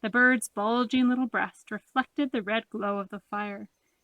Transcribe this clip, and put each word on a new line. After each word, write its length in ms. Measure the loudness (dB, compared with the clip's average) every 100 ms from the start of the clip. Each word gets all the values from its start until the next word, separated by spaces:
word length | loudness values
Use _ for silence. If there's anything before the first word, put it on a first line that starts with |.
The 80 | -2
bird's 380 | 4 4 4 0
bulging 600 | -4 0 0 2 2 2
little 200 | 2 0
breast 420 | -2 -4 -6 -12
reflected 640 | -12 _ -4 -4 -2 -2
the 100 | -2
red 260 | -2 -2 -4
glow 300 | -6 -4 -4
of 120 | -6
the 100 | -10
fire, 480 | -10 -8 -6 -8 -14 _ _ _